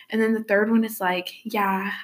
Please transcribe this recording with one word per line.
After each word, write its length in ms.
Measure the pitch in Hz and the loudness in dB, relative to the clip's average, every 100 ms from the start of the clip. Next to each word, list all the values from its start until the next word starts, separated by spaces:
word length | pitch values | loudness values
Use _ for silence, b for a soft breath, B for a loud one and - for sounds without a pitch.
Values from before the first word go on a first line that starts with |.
| B | B
And 120 | 220 | 0
then 120 | 220 | 0
the 100 | 220 | 0
third 280 | 220 202 214 | 2 2 4
one 140 | 226 220 | 2 2
is 160 | 220 | -2
like, 320 | 185 180 180 - | -2 -2 -4 -12
yeah, 480 | 214 214 196 190 196 - | -6 -2 0 0 -4 -8